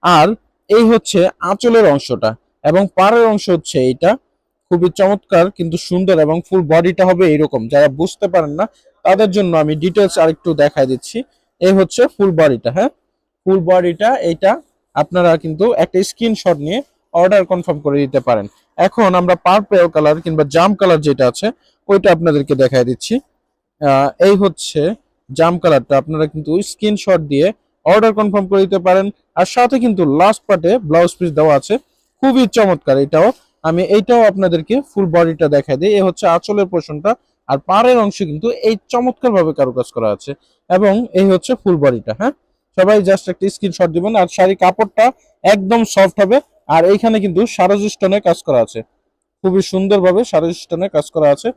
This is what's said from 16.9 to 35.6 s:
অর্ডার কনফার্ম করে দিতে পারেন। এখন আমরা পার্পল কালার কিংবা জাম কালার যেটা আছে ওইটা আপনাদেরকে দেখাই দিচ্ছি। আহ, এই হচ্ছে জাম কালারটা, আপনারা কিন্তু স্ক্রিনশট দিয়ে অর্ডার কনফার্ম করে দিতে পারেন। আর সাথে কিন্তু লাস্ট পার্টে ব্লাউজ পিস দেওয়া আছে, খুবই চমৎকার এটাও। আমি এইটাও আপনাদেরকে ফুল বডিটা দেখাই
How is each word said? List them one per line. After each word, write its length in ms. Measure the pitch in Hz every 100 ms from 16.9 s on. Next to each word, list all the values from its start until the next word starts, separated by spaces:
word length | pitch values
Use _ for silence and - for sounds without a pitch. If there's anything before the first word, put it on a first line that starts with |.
| _ _
অর্ডার 280 | 170 180 202 180
কনফার্ম 280 | 185 175 151 147
করে 120 | 143
দিতে 180 | 139 131 127
পারেন। 200 | 117 101 _ _ -
এখন 320 | 180 - 208 180
আমরা 140 | 180 175 -
পার্পল 380 | 196 208 196 175 160
কালার 220 | 151 156 165
কিংবা 180 | 156 147 160
জাম 160 | 185 202
কালার 200 | 190 160 151
যেটা 180 | 139 127
আছে 160 | - 208 - _ _ -
ওইটা 180 | 196 202 165
আপনাদেরকে 380 | 170 147 139 135
দেখাই 240 | 131 131 123
দিচ্ছি। 240 | 123 - 240 _ _ _ _ _ _
আহ, 280 | 147 135 139 - 185
এই 80 | 196
হচ্ছে 400 | 196 - - 156 151 220 _ _ _
জাম 240 | 131 165 175
কালারটা, 300 | 170 143 120 139
আপনারা 240 | 131 156 151
কিন্তু 180 | 156 151 165 208
স্ক্রিনশট 520 | - 214 208 - 180 147
দিয়ে 160 | 139 175 220 _ _ 151
অর্ডার 260 | 202 220 208
কনফার্ম 260 | 214 202 185
করে 100 | 196 190
দিতে 140 | 190 180
পারেন। 180 | 185 196 - _ -
আর 80 | 185 -
সাথে 200 | 247 262
কিন্তু 220 | 233 190 160 143
লাস্ট 220 | 190 220 -
পার্টে 260 | 190 165 240 175
ব্লাউজ 240 | 165 175 -
পিস 160 | 180 151
দেওয়া 140 | 156 143
আছে, 140 | - 233 _ _ _ _
খুবই 200 | 262 254 240 -
চমৎকার 400 | 202 165 - 135 139
এটাও। 220 | 156 196 - _ _
আমি 180 | 160 170 180 208
এইটাও 260 | 196 240 220
আপনাদেরকে 440 | 190 190 165 160 247 277
ফুল 180 | - 185
বডিটা 340 | 170 170 160 156
দেখাই 220 | 143